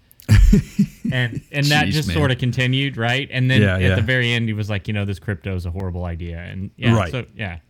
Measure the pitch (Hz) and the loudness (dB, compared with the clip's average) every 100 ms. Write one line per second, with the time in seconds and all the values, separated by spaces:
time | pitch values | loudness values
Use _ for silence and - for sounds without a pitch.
0 | _ _ - 107 - 208 - - - - | _ _ 2 6 8 6 4 -2 -2 -2
1 | - 127 120 - - 143 143 151 151 156 | -4 -2 -2 -6 -6 -2 2 2 2 0
2 | 113 87 139 127 127 123 127 131 139 123 | 0 0 0 0 -2 0 0 0 -2 -2
3 | 117 127 143 127 127 127 98 92 92 92 | -2 -2 -4 -2 2 4 4 4 2 2
4 | 104 127 120 120 113 104 104 101 110 104 | 2 0 0 0 -2 -4 -4 -4 -4 -4
5 | 101 95 - 98 98 92 90 92 92 87 | -4 -6 -6 -6 -6 -6 -6 -6 -6 -6
6 | 87 82 85 85 90 95 98 - 123 113 | -8 -8 -10 -12 -12 -12 -12 -4 0 2
7 | 90 127 - 104 101 85 - | 0 -6 -10 -10 -10 -10 -18